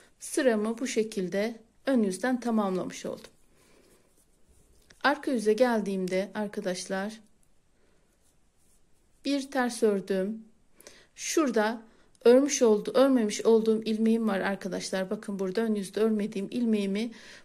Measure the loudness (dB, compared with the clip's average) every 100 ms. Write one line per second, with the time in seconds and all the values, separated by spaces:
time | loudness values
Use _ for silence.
0 | _ _ -8 0 2 2 0 -4 -4 -2
1 | -2 -4 -4 -2 -2 -6 -18 _ 0 2
2 | 2 0 -2 -2 0 0 0 0 -4 -8
3 | -10 -10 -14 _ _ _ _ _ _ _
4 | _ _ _ _ _ _ _ _ _ _
5 | 0 0 -2 -2 2 2 2 2 -2 -4
6 | -2 -2 -4 -4 -8 -6 -6 -6 -6 -6
7 | -6 -10 -20 _ _ _ _ _ _ _
8 | _ _ _ _ _ _ _ _ _ _
9 | _ _ -4 -4 -2 -2 -2 0 0 0
10 | -2 -4 -4 -6 -14 _ _ _ -20 -20
11 | _ -14 -4 0 2 2 0 -2 -12 _
12 | _ _ 6 6 6 4 4 4 2 4
13 | 4 4 2 0 4 4 4 0 0 0
14 | 2 2 2 0 -2 -4 -6 -6 -4 -4
15 | -4 -6 -6 -6 -4 -2 -2 -2 -4 0
16 | 0 0 -2 -4 -6 -2 0 0 0 -2
17 | -4 -8 -20 -20